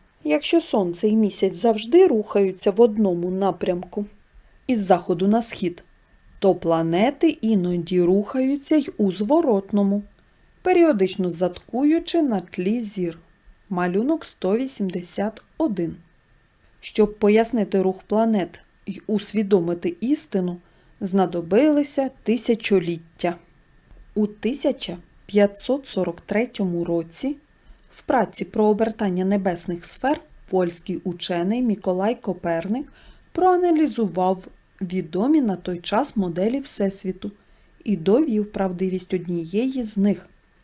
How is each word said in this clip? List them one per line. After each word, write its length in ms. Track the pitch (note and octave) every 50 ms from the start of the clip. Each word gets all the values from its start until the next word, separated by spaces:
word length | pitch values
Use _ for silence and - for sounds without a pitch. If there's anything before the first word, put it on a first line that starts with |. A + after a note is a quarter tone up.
| _ _ _ _ -
Якщо 360 | D4+ D4+ D4 - - E4+ E4
Сонце 480 | - - - A3 F#3 E3+ E3+ - A3 G#3+
і 80 | G#3+
Місяць 400 | A3 G#3+ F#3+ - - G3 F#3+ F3
завжди 500 | F3+ G3 A#3 G#3+ G#3+ A3 A#3 E4 F4+ F#4+
рухаються 640 | E4+ B3 G#3+ G#3 - - G3+ G3 F#3+ F3+ - - G#3
в 100 | F#3 A3
одному 500 | A#3+ A#3 G#3 A3+ G#3 F#3+ F3 F3 F3 F3+
напрямку, 760 | F#3 F#3+ G3 F#3+ F3+ - F#3+ F#3 F3+ F3 F3+ - - G#3 G3+ - - - _ _ - - - _ _ _ _
із 140 | - B3+ G#3+
заходу 480 | F#3+ F#3 F#3 F3 - - F3+ E3 F#3+ G3+
на 140 | A3 A#3
схід, 420 | A3+ - - - G3 F3 F3 - - _ _ _ _ _ _ _ _ - - -
то 160 | - F#3+ F3+
планети 720 | F3+ - E3 E3 E3 E3 E3 E3 F#3 A3 C#4 C#4+ - E4+ D#4+
іноді 720 | - - - A3 A3 F#3+ F3 F3+ F3 F3 E3 - F#3 F3+
рухаються 760 | F3 F3 F#3+ G3+ G3+ - - C4 C4 C4+ C#4+ C#4+ - - D#4
й 160 | D4+ C#4 - -
у 160 | - G#3 F#3+
зворотному, 880 | F3 G3+ G#3+ G#3+ D4 E4+ E4+ C4+ G#3 G3 G3 - G#3 G3+ G3+ G3 G3+ G#3 G3+ - _ _ _ _ _ _ _ _ _ _
періодично 680 | - F#4 F4+ F4 E4+ D#4 C4 F#3+ F#3+ F#3 - - F#3 F3
заткуючи 920 | F3 F3 F#3 F3+ F3+ - - - - B3 D4 D4 D#4+ E4+ E4+ - - E4+
на 180 | D4+ B3+ G#3+ F#3
тлі 420 | F3+ - - - F3+ G3 A3+ B3
зір. 360 | A3+ G3+ - F#3+ F3 E3 E3 E3 - _ _ _ _ - - _ _ -
Малюнок 560 | F#3+ F3 F3+ F3 F3 G3+ A#3 D4 E4 D#4+ -
сто 320 | - - - - F#3 G3+
вісімдесят 840 | A#3 C4+ C4 - - G3+ F#3 - F3+ F3+ - - - G3 A3 - - - _ _ -
один. 380 | D#4+ C#4+ G3 F3+ E3+ E3 E3+ - - _ _ _ _ _ _ _ _ _ _ _ _ _ _ _
Щоб 380 | - - - - G#3 G#3 - -
пояснити 640 | G#3+ G#3 G#3 A3 A3+ A#3 - A3 G3 - - F#3+
рух 200 | F#3 F#3+ F#3+ F#3+
планет 580 | - - G#3 A3 A3+ A3+ A3 G3 E3+ E3+ - - - _ _ _ -
й 160 | G#3 F3+ - -
усвідомити 880 | - G#3+ G3 - - - G#3+ G#3+ F#3+ G#3 F3+ E3 E3+ F3 F3 - E3+ F3 -
істину, 560 | A3 B3+ D4+ D4+ - - - F#3+ F3+ F3+ F3 F3 _ _ _ _ _ _ _ -
знадобилися 1080 | G#3 F3 F#3 G3 F#3 E3+ F3 F3 E3+ E3 F#3+ A3+ D4 D#4 D4 D4 C#4+ - - C#4 C4+ C4 - -
тисячоліття. 1120 | - G#3 A3+ B3+ - - A3+ G#3+ - - G3+ F#3 E3 E3+ E3+ E3 - _ _ - - F3 F3 - _ _ _ _ _ _ _ _ _ - - - - - -
У 120 | G#3+ G#3
тисяча 720 | G3+ G#3 - - A3 C4+ - - C#4+ C4 - - - F3 F3 - _ _ _ _
п'ятсот 600 | - G3+ G#3 G3+ G3+ G3+ - - - C4 C#4+ C4+
сорок 340 | - - F#3+ F3+ E3+ E3+ -
третьому 640 | - - G3 G#3 B3 A#3+ - - G3 F3+ F3 E3+ E3+
році 520 | F3 E3+ E3+ E3 E3+ - - - C#4 C#4+ - _ _ _ _ _ - - _ _ - -
в 80 | -
праці 420 | - - C4+ A#3+ G3 - - - F#3
про 200 | - - A3 G#3+
обертання 600 | G#3+ G#3 G3 F#3+ A3+ G#3+ - A3 F#3+ F3 F#3 F#3
небесних 600 | F#3+ G3+ G3+ F#3 F#3+ F3 F3 - - E3+ E3+ -
сфер 360 | - - - - C4+ D4+ - - - - - - -
польський 460 | F#3 F#3 F3+ F3 F3 - - - F3+
учений 640 | F3 - F#3+ F3 F3 - - F3+ E3+ F3 F#3+ A3+ B3+
Миколай 520 | B3+ A3+ G3 - - F#3+ F3+ F#3 G3 A3 B3
Коперник 800 | - - G#3 F3 - - F3 C3+ E3 F3 G3 A3 C4 D4+ - - - - - - - _ _
проаналізував 1160 | - - F4+ F#4 F4+ F4+ F4+ F4 D#4+ D4+ D#4 - G#3+ A#3+ A3 F3+ D#3+ F#3 F#3 F#3 F#3+ F#3 - - - _ _ _ _ -
відомі 600 | F#3+ F3 F#3 F#3+ E3 D3+ D#3+ F3+ A3 C#4 D#4+ D4+
на 160 | B3+ G#3 F3+
той 220 | F3 - F#3 F3+ F3
час 380 | - - G3 A3+ D4 - -
моделі 440 | G#3+ F#3 F3 D#3+ F3 F#3+ A3+ B3+ C#4
Всесвіту 720 | C4+ - - - G3+ F#3+ F#3+ - - F#3 F#3 - - G3+ - _ _ _ _ _ _ _ _ - -
і 120 | A3 G3
довів 560 | D#3+ D#3+ F#3+ G#3+ C#4 D#4+ C#4 G#3+ G#3 G#3 G#3
правдивість 640 | - G3+ F#3+ F#3 F3 F3 F#3+ F#3 F#3 F3+ - - F#3+
однієї 680 | F3+ E3 F3 F3 E3+ E3 E3 F#3 G#3+ B3+ C4 C4+ C4 A#3
з 120 | G#3+ -
них, 320 | G3 G3 G#3 F#3 - - - _ _ _ _ _ _